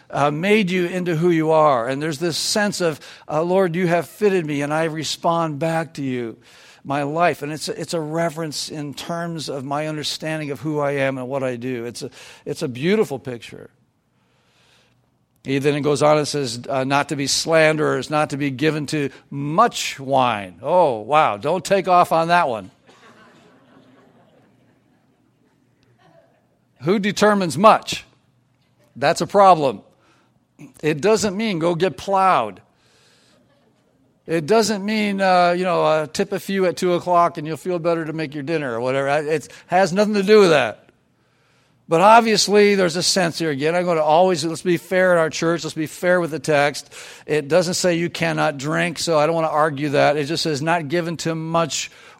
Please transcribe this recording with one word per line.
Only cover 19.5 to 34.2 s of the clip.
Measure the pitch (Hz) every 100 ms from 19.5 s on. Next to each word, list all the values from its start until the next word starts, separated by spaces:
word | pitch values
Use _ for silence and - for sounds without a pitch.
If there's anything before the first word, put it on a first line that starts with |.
| 170 240 - - -
wine." | 131 135 123 104 95 90
Oh, | 131 180 156 113
wow, | 107 151 139 104
don't | 139 180
take | - 196 180
off | 180 175
on | 165 165
that | 175 151
one. | 110 92 _ _ - - - - _ _ _ _ _ _ _ _ _ _ _ _ _ _ _ _ _ _ _ _ _ _ _ _ _ _ _ _ _ _ _ _ _ _ _
Who | 143 214
determines | 202 - 208 208 175 131
much? | 214 151 - - - _ _ _ _ _ _ _ _ -
That's | 143 165
a | 170
problem. | 196 196 165 139 101 - _ _ _ _ _ _ - - -
It | 151 151
doesn't | 190 220 214
mean | 185 226 165
go | 165
get | 170 185 -
plowed. | - 190 190 151 110 92 _ _ _ _ _ _ _ _ _ _ _ _ _ _ _ _